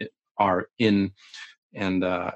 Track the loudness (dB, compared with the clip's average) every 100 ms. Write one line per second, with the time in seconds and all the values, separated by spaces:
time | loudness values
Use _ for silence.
0 | -16 -16 _ -2 0 0 -4 0 2 4
1 | 2 -4 -20 -20 -20 _ _ -6 -2 0
2 | 0 -2 -4